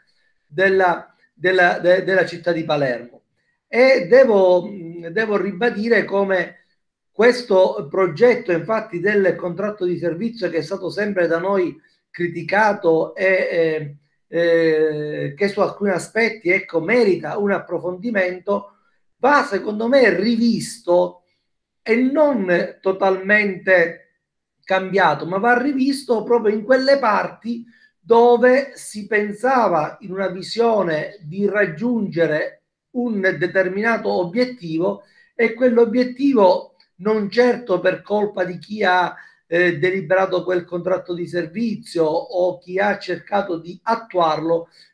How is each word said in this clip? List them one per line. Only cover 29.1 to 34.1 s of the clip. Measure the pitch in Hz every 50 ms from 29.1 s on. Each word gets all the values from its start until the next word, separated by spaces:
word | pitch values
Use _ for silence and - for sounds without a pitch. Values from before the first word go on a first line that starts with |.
| 220 208 208 208 202 - - 254 269 247 226 190 175 156 151 147 - -
in | - 170
una | 180 190 196
visione | 185 180 190 175 - - 214 233 233 220 208 185 170 156 151 156 - - -
di | 160 147 170 196 202
raggiungere | 196 190 208 202 175 156 151 220 247 247 220 202 175 147 170 165 151 151 156 - - - _ _ _ _ _ _ _
un | - 247 240 247 214 196
determinato | 185 190 170 143 180 175 - 196 185 185 185 202 220 233 226 208 226
obiettivo, | 196